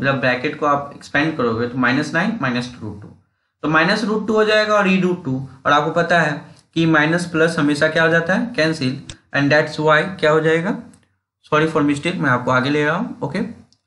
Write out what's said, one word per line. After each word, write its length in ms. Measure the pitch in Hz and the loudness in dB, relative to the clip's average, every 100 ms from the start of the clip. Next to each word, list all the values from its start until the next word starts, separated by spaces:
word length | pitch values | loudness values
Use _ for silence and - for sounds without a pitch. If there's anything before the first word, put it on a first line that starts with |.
जब 180 | 135 131 | -2 0
bracket 380 | 127 123 151 147 | 0 0 -4 -2
को 60 | 147 | -2
आप 260 | 143 - - | -2 -4 -14
expand 400 | - 143 160 151 | -6 -2 -2 0
करोगे 320 | 120 113 120 | -2 -2 -4
तो 100 | 127 | -2
माइनस 340 | 123 139 147 | 0 0 0
नाइन 240 | 165 208 - | -2 -2 -2
माइनस 280 | 131 123 120 - | -4 -4 -6 -10
रूट 180 | 107 95 | -12 -12
टू, 60 | - - _ _ _ _ | -16 -20 _ _ _ _
तो 60 | 151 | 0
minus 360 | 156 170 220 | 2 2 0
root 220 | 220 220 196 | 0 -2 0
टू 80 | |
हो 100 | 214 | 2
जाएगा 300 | 214 214 208 | 2 2 2
और 140 | 208 190 | 2 2
ई 120 | 185 | 2
रूट 240 | 180 180 | 2 -2
टू, 240 | 135 131 135 - - | -4 -6 -8 -6 0
और 60 | |
आपको 180 | 143 151 | 2 2
पता 280 | 160 170 175 | 0 2 2
है 200 | 151 143 - - _ | 2 -2 -10 -20 _
कि 120 | 165 165 | 0 2
minus 380 | 156 151 175 175 | 4 2 0 -2
plus 280 | 156 165 165 | 0 2 2
हमेशा 300 | 147 143 156 | 0 2 0
क्या 140 | 165 | 2
हो 80 | 165 | 2
जाता 240 | 165 165 | 2 0
है, 120 | 202 247 - | -2 -2 -2
Cancel, 460 | 160 160 131 135 - - _ 143 | -2 0 -4 -6 -10 -20 _ -2
and 160 | 143 | 2
that's 280 | 151 156 - | 2 2 0
why 200 | 156 151 123 - | 2 2 2 0
क्या 100 | 151 | 2
हो 100 | 156 | 2
जाएगा, 360 | 156 165 180 285 - - _ _ _ _ _ | 2 0 0 -6 -10 -20 _ _ _ _ _
sorry 200 | 151 156 | 0 2
for 100 | 160 | 2
mistake, 320 | 147 139 170 185 | 0 0 -4 -2
मैं 140 | 139 | 0
आपको 200 | 123 123 | 0 0
आगे 200 | 127 127 | 0 0
ले 140 | 147 | 0
रहा 120 | 147 170 | 0 -2
हूँ। 220 | 240 - | -4 -8
ओके, 160 | 139 190 240 - - _ | -8 -6 -8 -10 -20 _